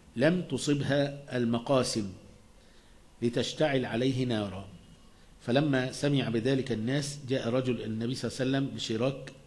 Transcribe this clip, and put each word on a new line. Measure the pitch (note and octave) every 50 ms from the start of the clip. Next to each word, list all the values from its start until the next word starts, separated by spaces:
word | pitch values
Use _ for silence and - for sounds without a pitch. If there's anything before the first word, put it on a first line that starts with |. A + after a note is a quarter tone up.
| - - -
لم | A2+ C3 D#3+ F3+ F3+ E3+
تصبها | - C#3 A#2+ - D3+ C#3+ C#3+ C3+ C#3 C#3 C#3+ C#3 C#3 C#3+ - - - B2+
المقاسم | B2 A#2+ A#2 A#2 A#2+ A#2+ - C#3 B2+ A#2+ - - A2+ G2+ F#2+ F#2 - - - - - - - - - - - - - - - - - - - - - A#2
لتشتعل | A#2+ A#2+ C#3 A#2 - - - D#3 D3+ C#3 C3+ B2
عليه | G2+ A2+ A#2 B2+ C3+ B2+ B2+ C3
نارا." | B2 A#2 G#2+ G#2 G2 F#2 F#2+ G2 G2 - - - - - - - - - - - - - -
فلما | - A#2+ A#2+ C#3 D#3 D3 C3+ C3 B2+ B2+ -
سمع | - - C#3+ C#3+ C3+ A#2+ A2+
بذلك | A2+ A#2 A2 C3 C#3 C3 B2 - A#2
الناس | A2 G#2+ B2 C3+ D3 C#3+ - - - - A#2+
جاء | C3+ B2+ - A#2
رجل | A#2 C3 B2+ B2+ A#2+ A2 G#2+
النبي | A2 A2 A2 A#2 A#2+ C3
صلى | A#2 - A2+
الله | - -
عليه | C3 C3 C3+ C#3 C#3
وسلم | B2+ A2
بشراك | G#2+ - - A2+ G#2+ A#2+ C3+ C#3 - - - - - -